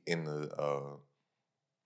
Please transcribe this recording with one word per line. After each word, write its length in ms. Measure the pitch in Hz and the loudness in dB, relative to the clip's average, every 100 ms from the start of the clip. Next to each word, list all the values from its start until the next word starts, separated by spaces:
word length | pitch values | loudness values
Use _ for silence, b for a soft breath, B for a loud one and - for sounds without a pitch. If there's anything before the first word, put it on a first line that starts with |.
| - | 0
in 180 | 85 | 2
the, 260 | 78 76 76 - | 2 -2 -2 0
uh, 400 | 73 71 71 69 - _ _ _ _ _ _ _ | 2 2 -2 -12 -18 _ _ _ _ _ _ _